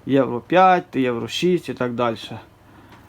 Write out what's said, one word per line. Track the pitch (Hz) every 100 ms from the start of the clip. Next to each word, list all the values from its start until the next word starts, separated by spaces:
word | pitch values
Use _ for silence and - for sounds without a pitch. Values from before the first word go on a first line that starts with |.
| -
Євро | 135 123 120
п'ять, | - 170 185 180 175 131
Євро | 127 117 117
шість | - 175 175 151
і |
так | 117 123
далі. | 117 120 110 - 113 - _ _ - - -